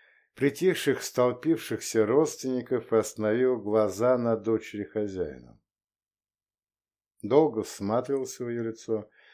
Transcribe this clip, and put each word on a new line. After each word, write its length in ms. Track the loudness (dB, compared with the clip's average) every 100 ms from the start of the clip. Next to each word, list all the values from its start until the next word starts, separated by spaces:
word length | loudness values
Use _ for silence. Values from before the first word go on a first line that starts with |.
| _ _ _
притихших, 680 | -2 -2 2 0 2 0 0
столпившихся 1000 | -2 2 2 2 0 -2 -2 -6 -2 0 4
родственников, 880 | 4 2 -2 -4 -4 -2 -4 0
и 20 | 0
остановил 680 | 0 -2 0 2 2 0
глаза 560 | 2 2 2 2 2 4
на 200 | 2 0
дочери 480 | 0 -2 -2 -10 -6
хозяина. 760 | -4 -4 -4 -6 -8 -20 -20 _ _ _ _ _ _ _ _ _ _ _ _ _ _ _ _
Долго 400 | 2 4 4 0
всматривался 840 | -6 -6 -2 -2 0 -4 -4 -8
в 60 | -8
её 140 | -6
лицо, 460 | -6 -8 -6 -6 -6 _ _